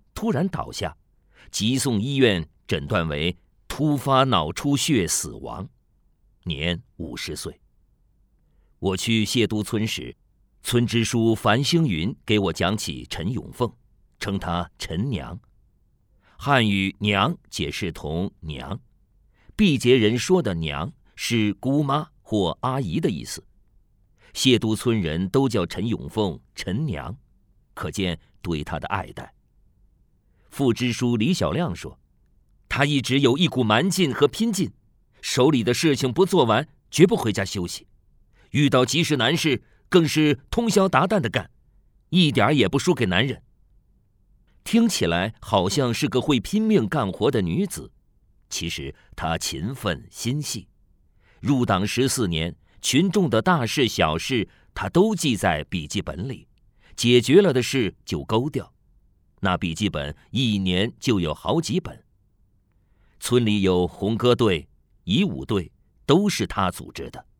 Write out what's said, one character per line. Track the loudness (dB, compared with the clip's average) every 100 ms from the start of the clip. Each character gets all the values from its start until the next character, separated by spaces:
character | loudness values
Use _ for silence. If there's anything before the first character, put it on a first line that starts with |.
| _
突 | -6 -2
然 | 0 -2
倒 | -4 -10
下， | -8 -10 -10 _ _ _ _ -12
急 | -4 -2 0
送 | 0 -2
医 | -2 4
院 | 4 4 -4 _ -6
诊 | -4 -2
断 | -2 0
为 | -2 -2 -4 _ _ _
突 | -2 0 0
发 | 2 2
脑 | 4 2 0
出 | -4 -2 0
血 | 2 0 0
死 | -2 -6
亡， | -10 -12 -12 -14 _ _ _ _ _ _ _ -8
年 | -4 -4 -4 -8 -12
五 | -12 -10
十 | -10 -10
岁。 | -12 -14 _ _ _ _ _ _ _ _ _ _ _ _
我 | -4 -4
去 | 0 0 2
谢 | 0 0
都 | -2
村 | -4 -4 -4
时， | -6 -10 -16 _ _ _ _
村 | -2 0 2
支 | 0 0
书 | 2 2 2
樊 | 2 2
星 | 2 2 2
云 | 0 -4 -6 0
给 | 0
我 | 2
讲 | -2 -2 -2
起 | -6 -10 -10
陈 | -6 -6
永 | -6 -10
凤， | -6 -6 -6 _ _ _ _
称 | -6 -6
她 | -4 -6 -6 _
陈 | -8 -6 -4
娘。 | -6 -8 -16 _ _ _ _ _ _ _ _ _ -8
汉 | 0 2 4
语 | 2 0 -2
“娘” | 0 2 2 -2 _
解 | -6 -6
释 | -4 -8
同 | -8 -6 -4 -6 -8
“娘”， | -12 -12 -10 -12 -14 _ _ _ _ _ -16 2
毕 | 4 4
节 | 6 6
人 | 6 2
说 | 2 2
的 | 2 -4
“娘” | -4 -4 -6 -10 _ -12
是 | -2 0 0 -2
姑 | -2 0
妈 | 0 -2 -6 _
或 | -4 0 0 -2
阿 | -4 -2
姨 | -2 -2
的 | -2
意 | -4
思。 | -10 -14 _ _ _ _ _ _ _ _ _
谢 | 0 4 4
都 | 2 0
村 | 0 0
人 | 0 -2 0
都 | 0 0
叫 | 0
陈 | -2 -4 -4
永 | -4 -6
凤 | -4 -4 -6 _ -12
“陈 | -6 -4 -4
娘”， | -6 -10 -14 _ _ _ _ _ -10
可 | -8
见 | -4 -4 -4 _ _
对 | -6 -4
她 | -4 -8
的 | -6
爱 | -6 -6
戴。 | -14 -18 _ _ _ _ _ _ _ _ _ _ _ _
副 | 0 0
支 | 2 -2
书 | 0 0 2
李 | 0
小 | 0 0
亮 | -2 -4 -6
说 | -12 -16 _ _ _ _ _ _ _
，“她 | 0
一 | 2 2
直 | 2 4
有 | 4 4
一 | 2
股 | 2
蛮 | 2 4 2
劲 | 2 0
和 | 2 0
拼 | 2 -2
劲， | -2 -4 -6 _ _ _ _
手 | -4 2 4
里 | 4
的 | 2
事 | 2 2 2
情 | 0
不 | 2 2
做 | 4 4
完， | 2 0 _ _
绝 | 4 6
不 | 6
回 | -2
家 | -2 -4
休 | -4 -6
息。 | -8 -16 _ _ _ _ _ _
遇 | 0 4
到 | 4 2
急 | 0
事 | 0 2
难 | 2 2
事， | 0 -2 -4 _ _
更 | 4 4
是 | 2 2 2 -2
通 | -2 2
宵 | 2 2
达 | 2 2
旦 | 0
地 | 0
干， | -4 -6 _ _ _ _ _ _
一 | 2 4
点 | 4 2
儿 |
也 | 4 2
不 | 2
输 | 0
给 | 0 2
男 | 2 0
人。” | -4 _ _ _ _ _ _ _ _ _ _ _ _ 0
听 | 2 2
起 | 0 0
来 | 0 -2 -6
好 | 0 0 2
像 | 0 0
是 | 0 0
个 | 0
会 | 2 0
拼 | 0 -2
命 | 2 2 2
干 | -2 -4
活 | 0 0
的 | 0
女 | -2 -2 -4
子， | -6 -14 _ _ _ _ _ _
其 | -8 -8
实 | -8 -10 -14 _ -8
她 | -4 -4
勤 | -6 -6 -8
奋 | -6 -6 -6 -10
心 | -8 -4 -4
细。 | -6 -10 -12 _ _ _ _ _ _ _
入 | -2 0 2
党 | 0 0
十 | 0 0
四 | 0 -2
年， | -2 -4 -8 _ -8
群 | 0 2 2
众 | 2 2
的 | 2
大 | 2 0 0
事 | 0 0
小 | 2 0 0
事 | -2 -4 -4 _ _
她 | -8 0
都 | 2 2 2
记 | -2 0
在 | 0 -2 -4
笔 | -8 -6
记 | -8
本 | -6 -8 -10
里， | -10 -18 _ _ _ _ -2
解 | 4 6
决 | 8 6
了 | 6
的 | 2
事 | 0 0 -2 -4
就 | -8 -6 0
勾 | -2 0
掉。 | -6 -12 _ _ _ _ _ _ _
那 | -2 0
笔 | -2
记 | -2 -4
本 | -2 -8 -10 _
一 | -2 0 0
年 | 0 0 -2 -2
就 | 0 0
有 | 0
好 | -4 -2 -2
几 | -2 -6
本。 | -6 -16 _ _ _ _ _ _ _ _ _ _ _ _
村 | 0 2 4
里 | 2
有 | 2 2 0
红 | -2 -4 2
歌 | 2 4
队、 | 2 0 -4 _ _ _ -2
仪 | 0
舞 | 0 -4 -4
队， | -4 -4 _ _ _ 2
都 | 2 2
是 | -2 -4
她 | -2 -2
组 | -4 -14
织 | -12 -14
的。 | -14 -20